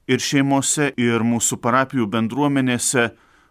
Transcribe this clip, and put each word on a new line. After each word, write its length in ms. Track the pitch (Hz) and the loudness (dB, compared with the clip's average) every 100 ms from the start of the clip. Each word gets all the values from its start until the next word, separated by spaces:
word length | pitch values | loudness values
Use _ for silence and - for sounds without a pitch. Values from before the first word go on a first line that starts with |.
| - | -2
ir 120 | 127 | -2
šeimose, 680 | - 143 139 139 131 156 143 - | 0 0 2 2 0 -2 -2 0
ir 260 | 120 117 113 | 0 2 0
mūsų 320 | 117 - 120 | 0 -2 -2
parapijų 440 | 120 127 131 135 107 | 0 0 0 0 0
bendruomenėse 1040 | 113 110 117 147 139 127 120 - 127 117 - _ _ _ | 0 -2 0 0 0 0 -2 0 0 0 -2 _ _ _